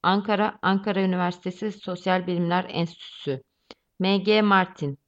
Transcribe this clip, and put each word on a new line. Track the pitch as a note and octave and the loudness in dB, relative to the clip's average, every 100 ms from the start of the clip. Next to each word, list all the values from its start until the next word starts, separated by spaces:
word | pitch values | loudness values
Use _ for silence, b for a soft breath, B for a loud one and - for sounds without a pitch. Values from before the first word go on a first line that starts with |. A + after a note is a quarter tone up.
Ankara, | E3+ G3 G3+ G3+ G#3+ - | 2 0 0 0 0 0
Ankara | - G3 G#3 F#3+ | 0 0 0 0
Üniversitesi | F#3+ F3+ F3+ F3+ F#3 F3+ G#3+ | 0 2 -2 -2 -10 -6 -8
Sosyal | G#3 - F3+ F#3+ F#3 F3+ | -6 -10 -6 0 0 0
Bilimler | F3 E3+ F3+ - | -2 0 0 -2
Enstitüsü. | - E3+ - - - - C3 _ _ B B B _ | -4 -4 -6 -20 -10 -6 -6 _ _ B B B _
M | F#3 G3 | 0 2
G | F#3+ G#3+ | 2 2
Martin | G#3 G3 F#3 - C#3+ C#3 | 4 4 2 -4 -8 -8